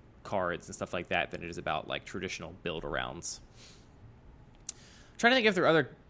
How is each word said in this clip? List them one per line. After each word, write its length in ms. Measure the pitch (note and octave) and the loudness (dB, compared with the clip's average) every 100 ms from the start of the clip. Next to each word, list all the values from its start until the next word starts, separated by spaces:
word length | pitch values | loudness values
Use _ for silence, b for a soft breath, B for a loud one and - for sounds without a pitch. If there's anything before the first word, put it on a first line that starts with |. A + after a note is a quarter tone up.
| - - | -20 -20
cards 440 | - G2+ F2+ E2 - | -4 -2 0 -2 -8
and 80 | |
stuff 200 | - G2 | -10 -6
like 140 | F#2 E2+ | -6 0
that 220 | F2 C#2+ | 0 0
than 120 | F2 | -4
it 80 | E2+ | -8
is 80 | E2+ | -8
about, 300 | D#2+ D#2 - | -4 -4 -4
like, 160 | C#2 - | -8 -8
traditional 480 | G2 F2+ - D#2+ F#2+ | -8 -8 -8 -12 -10
build 200 | E2+ D#2+ | -8 -6
arounds. 560 | D2 C2 B1 E2+ - - - B B B B B - - - - - - - | -4 -4 -4 -8 -10 -12 -16 B B B B B -20 -20 -20 -20 -20 -20 -16
I'm 40 | - B B B B | -16 B B B B
trying 140 | A#3 | 4
to 20 | C4 | 6
think 100 | A3 | 6
if 80 | |
there 100 | F#3 | 6
are 40 | C#3 | 6
other 220 | D#3+ C3 - - | 6 4 -4 -14